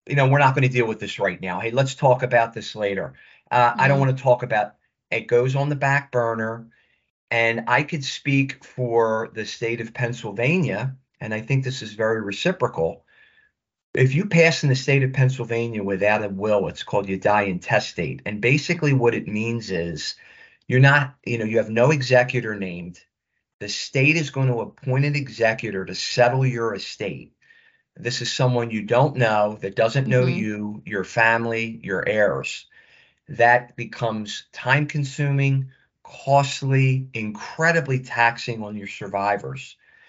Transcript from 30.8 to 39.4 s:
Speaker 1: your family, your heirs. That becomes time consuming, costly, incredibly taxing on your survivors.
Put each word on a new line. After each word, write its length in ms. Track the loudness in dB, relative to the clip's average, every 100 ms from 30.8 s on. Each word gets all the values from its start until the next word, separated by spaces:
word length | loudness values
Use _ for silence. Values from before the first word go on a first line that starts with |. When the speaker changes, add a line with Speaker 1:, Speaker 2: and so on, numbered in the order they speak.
| -8
Speaker 1:
your 200 | -6 -4
family, 760 | 2 4 4 0 -4 -4 -8
your 260 | -6 -4 0
heirs. 580 | 2 2 2 -6 -12 -16 _ _ _ _ _ -16
That 460 | 4 6 6 2 -12
becomes 680 | -12 -6 -4 -4 -8 -12 -14
time 360 | -10 0 2 2
consuming, 840 | -2 -4 -4 -2 0 2 0 -2 _ _ _
costly, 1040 | -20 -14 2 2 2 -4 0 2 2 0 -2
incredibly 840 | -6 -8 -8 -12 -2 2 2 0 -4
taxing 600 | -4 2 2 2 -8 -8
on 120 | -8 -10
your 100 | -12
survivors. 880 | -12 -6 -2 0 0